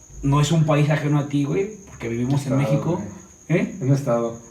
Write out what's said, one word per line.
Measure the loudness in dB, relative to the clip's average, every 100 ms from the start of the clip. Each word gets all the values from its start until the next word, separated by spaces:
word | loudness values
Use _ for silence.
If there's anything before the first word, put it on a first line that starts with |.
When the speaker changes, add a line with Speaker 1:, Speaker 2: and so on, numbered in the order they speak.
| -20 -6
Speaker 1:
no | 0 2
es | 4
un | 4
país | 4 4 4
ajeno | 2 2 0
a | 0
ti, | -2
güey? | 0 0 -2 -6 -18
Porque | -10 -6
vivimos | -2 0 0 0
en |
Speaker 2:
Estado, | 0
Speaker 1:
México. | 2 0 0
Speaker 2:
güey. | -2 -4 -12 -18 -16 -2 0
Speaker 1:
¿Eh? | 0 -2
Speaker 2:
Un | 0
estado. | 0 2 -2 -2 -6 -4